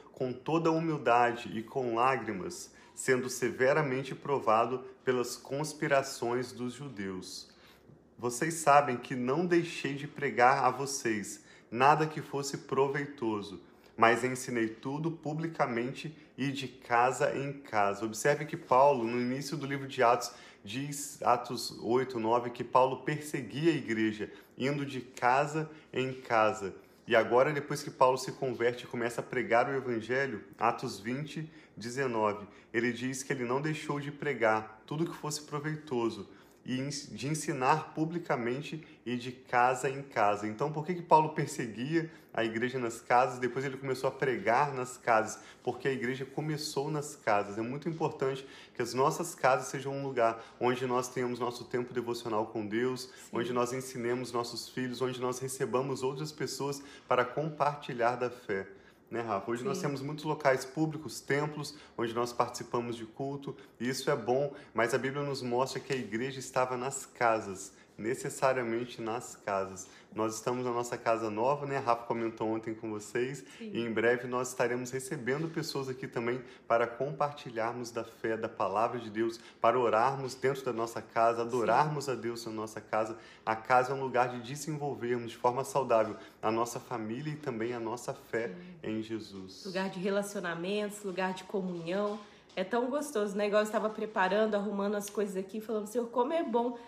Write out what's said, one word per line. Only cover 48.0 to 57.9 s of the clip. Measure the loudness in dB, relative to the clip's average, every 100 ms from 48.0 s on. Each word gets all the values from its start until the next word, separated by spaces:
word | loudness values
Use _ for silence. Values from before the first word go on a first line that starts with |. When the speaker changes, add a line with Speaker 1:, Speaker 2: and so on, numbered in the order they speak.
| -2 0 -2 -2 -8 -18 -10
Speaker 1:
que | -6
as | -2
nossas | 2 2 2 -4
casas | 0 4 4 2
sejam | -6 -6
um | -4
lugar | -2 4 4 2 -6 0
onde | 2 2 2
nós | 0 0
tenhamos | -2 -2 -2
nosso | -4 -4
tempo | -4 -4 -2
devocional | -4 -2 -4 -2 -2 -2
com | -2 -2
Deus, | 0 0 -2
Speaker 2:
Sim. | -8 -16 -8
Speaker 1:
onde | -4 0
nós | 0 0
ensinemos | -2 -6 -4 -2 -2 -2
nossos | -2 -4 -6 -8
filhos, | -4 -4 -2
onde | -2 -2
nós | -2 -2
recebamos | -4 -4 0 0 0 -2
outras | -2 -4 -6
pessoas | -6 -6 -4 -6 -6 -10 -10 0
para | 2
compartilhar | 2 0 -4 0 0 0 -4